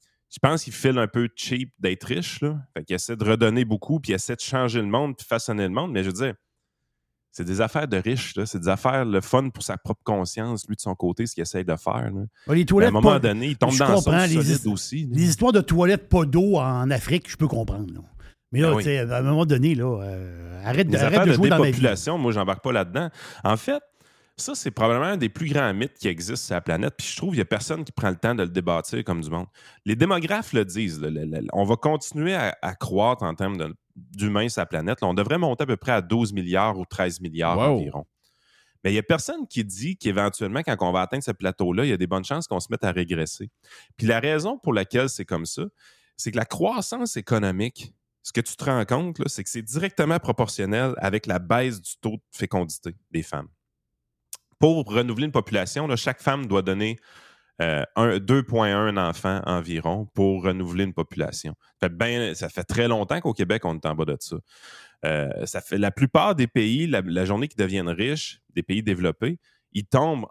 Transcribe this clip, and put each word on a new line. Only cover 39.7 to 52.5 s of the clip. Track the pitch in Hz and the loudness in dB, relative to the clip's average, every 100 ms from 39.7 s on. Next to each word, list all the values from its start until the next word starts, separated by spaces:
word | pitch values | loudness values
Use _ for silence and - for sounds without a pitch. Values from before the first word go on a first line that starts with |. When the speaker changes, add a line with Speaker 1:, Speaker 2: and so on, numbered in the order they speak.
| 92 151 190 | -6 -8 -4
Speaker 1:
qu'éventuellement, | 110 98 101 - 101 131 | -2 2 0 -2 -6 -4
quand | 160 104 | -4 -2
on | 90 | 0
va | 92 | 0
atteindre | 90 135 | 0 -4
ce | 123 | -6
plateau-là, | 98 95 - 87 92 143 | -4 -4 -2 0 0 0
il | |
y | |
a | 92 | 0
des | 87 | 0
bonnes | 95 | -2
chances | 92 147 - | -4 -6 -4
qu'on | - | -6
se | - | -4
mette | 113 | -4
à | 98 | -2
régresser. | 87 85 82 78 - 104 _ _ - - - | -2 -2 -2 -4 -8 -14 _ _ -20 -18 -4
Puis | 113 | 0
la | 117 | 2
raison | 143 156 190 269 | 2 0 -2 -4
pour | 151 | -2
laquelle | 107 95 120 135 | 0 0 0 0
c'est | - | -4
comme | 87 82 82 | -6 -6 -6
ça, | - 196 _ _ _ _ - | -8 -10 _ _ _ _ -10
c'est | - | -6
que | 113 | -4
la | - | -4
croissance | 196 196 240 - 233 233 - | -2 -2 -2 -4 -4 -6 -6
économique, | - 113 101 92 120 - - _ _ _ | -2 0 2 0 -4 -6 -20 _ _ _
ce | - | -6
que | 113 | -4
tu | - - | -4 -4
te | |
rends | 139 127 101 | -2 0 0
compte, | 127 175 156 | -2 -2 -4
là, | 147 | -6
c'est | - | -6
que | 95 | -8
c'est | 117 | -8
directement | 110 143 190 - 151 170 | -6 -4 -4 0 0 0
proportionnel | - 117 107 - 95 110 131 123 | 0 0 0 0 0 0 0 0
avec | 98 107 107 | -2 -2 -2
la | 92 | -2
baisse | 90 117 131 104 | 2 2 2 -4
du | - - | -12 -6
taux | 110 | -6
de | 107 _ | -6 _
fécondité | - 98 | -8 -2